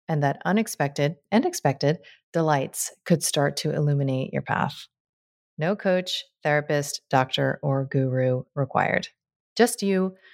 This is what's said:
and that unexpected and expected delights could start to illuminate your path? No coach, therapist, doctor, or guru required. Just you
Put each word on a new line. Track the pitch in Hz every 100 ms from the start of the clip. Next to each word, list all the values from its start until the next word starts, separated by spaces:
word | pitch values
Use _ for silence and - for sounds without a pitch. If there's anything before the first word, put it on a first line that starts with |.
| -
and | 151
that | 139 139 160
unexpected | 208 214 - 143 143 143 175 _
and | 214
expected | 349 349 143 135 143 165 - - _
delights | 165 156 143 131 - - -
could | - 165
start | - 151 143 -
to | 156
illuminate | 151 147 143 135 131 -
your | 135
path? | - - - - - _ _ _ _ _ _ -
No | 160 202
coach, | 196 185 185 - - _
therapist, | 151 147 147 147 143 - -
doctor, | 139 - - 135 -
or | 147 135
guru | 135 139 131 127 127 127 -
required. | 143 131 - - - - _ _ _ _ -
Just | 240 -
you | 196 185 185 190 -